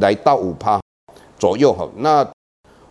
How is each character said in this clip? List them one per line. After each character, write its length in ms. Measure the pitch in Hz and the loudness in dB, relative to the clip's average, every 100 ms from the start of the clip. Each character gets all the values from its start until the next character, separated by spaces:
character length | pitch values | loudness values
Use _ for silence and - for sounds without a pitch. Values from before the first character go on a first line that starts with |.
来 120 | 101 107 | 0 0
到 200 | 151 127 | 0 0
五 180 | 92 78 | -2 -4
趴 220 | 110 101 - _ _ - - - | -2 -2 -4 _ _ -20 -20 -2
左 200 | 92 107 | 0 2
右 140 | 139 | 2
哈。 160 | 90 80 - | 2 -6 -6
那 280 | 151 - - - _ _ _ _ - | 0 0 0 -6 _ _ _ _ -8